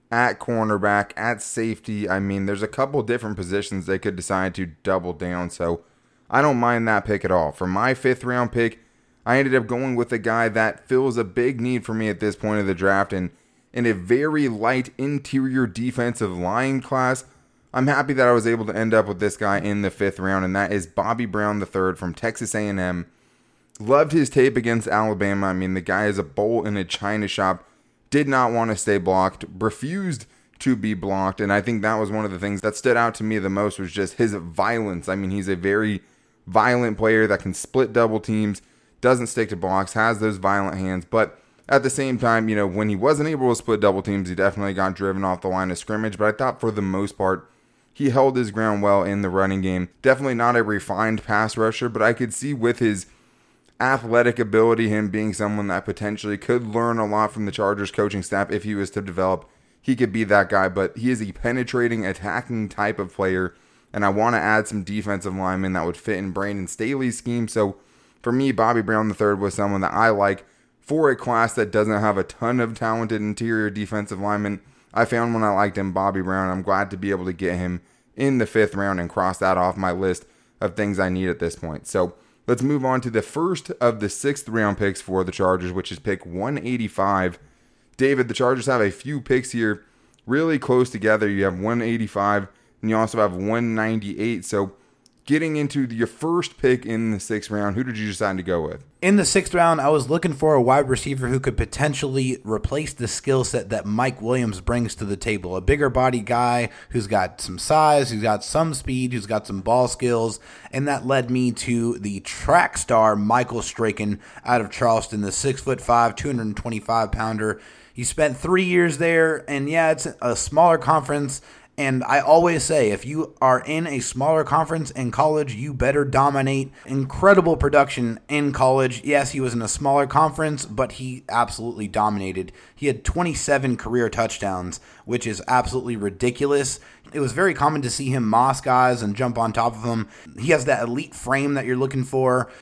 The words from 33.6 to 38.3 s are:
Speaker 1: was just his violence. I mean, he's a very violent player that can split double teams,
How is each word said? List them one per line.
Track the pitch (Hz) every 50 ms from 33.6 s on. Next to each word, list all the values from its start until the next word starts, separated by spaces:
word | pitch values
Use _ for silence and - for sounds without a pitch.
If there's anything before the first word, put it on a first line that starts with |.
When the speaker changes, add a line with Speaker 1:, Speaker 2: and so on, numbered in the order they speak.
| 104 104 98 -
Speaker 1:
was | 98 87
just | 80 101 98 92 - -
his | 120 113 101
violence. | 101 82 85 82 85 95 104 117 117 110 104 92 85 80 -
I | 92
mean, | 98 98 92
he's | 95 101 95 95
a | 95
very | 87 85 98 101 104 107 107 104 92 - _ _ _ _ _ _ _ _
violent | - 90 110 107 123 123 123 123 117 107 95
player | 110 110 110 110 110
that | 104 104 92
can | - 98 87
split | - - - - 131 131 110 113
double | 123 117 113 110 110
teams, | - -